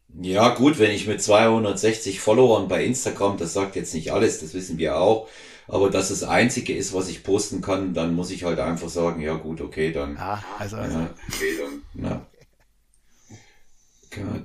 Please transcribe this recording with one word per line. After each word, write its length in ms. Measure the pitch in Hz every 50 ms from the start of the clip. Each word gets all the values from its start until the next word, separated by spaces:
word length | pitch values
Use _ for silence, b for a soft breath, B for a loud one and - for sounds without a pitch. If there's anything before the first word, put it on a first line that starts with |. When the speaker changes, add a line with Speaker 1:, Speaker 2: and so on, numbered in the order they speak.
| _ _ - 80
Speaker 1:
Ja 280 | 90 90 92 101 113 123
gut, 280 | 120 113 123 151 143 -
wenn 140 | 110 104
ich 160 | 104 98 95 107
mit 120 | 101 87
zweihundertsechzig 1000 | - 104 101 107 113 113 110 113 110 101 95 98 - 110 110 - - 98 95 -
Followern 480 | - 107 110 123 131 120 110 101 95 92
bei 180 | 90 85 -
Instagram, 520 | - 127 - - 107 98 - 98 101 101 87
das 160 | 85 85 -
sagt 220 | 98 98 98 -
jetzt 200 | 90 85 - -
nicht 180 | 80 80 - 87
alles, 260 | - 113 98 - -
das 140 | 80 80 87
wissen 240 | 92 92 - - 80
wir 220 | 82 73 71 82
auch, 280 | 90 104 110 110 B B B B B B B B B B
aber 220 | - 95 98 98
das 200 | - 98 95 95
das 140 | 98 - -
Einzige 520 | 85 85 92 113 123 - 127 - - -
ist, 180 | - 98 - 92
was 160 | 92 92 90
ich 140 | 82 - -
posten 380 | - 98 107 - - 107 92
kann, 340 | 87 98 95 95 98 92 87
dann 180 | 82 82 85 85
muss 160 | 87 90 90
ich 140 | 95 85 87
halt 160 | 87 82 80
einfach 300 | 78 80 85 85 85 82
sagen, 320 | - 85 85 85 82 82
ja 120 | 76 78 80
gut, 280 | 80 78 78 82 80
okay, 300 | - 73 - 78 80 80
dann 240 | 82 76 71 71 71
Speaker 2:
Ja, 280 | 73 90 95 104 107 104 - - -
also, 180 | 104 101 110 107
also. 220 | 107 - 80 80
Speaker 1:
Ja, 100 | 82 80 - - - -
okay, 300 | - - - - - 80
dann, 440 | 71 71 - - - - - - -
ja. 240 | - - - - - _ _ - _ _ _ _ _ _ _ _ _ _ _ _ _ _ _ _ B B B B B B B B - - _ _ _ _ _ _ _ -
Ja, 240 | 101 95 90 - - -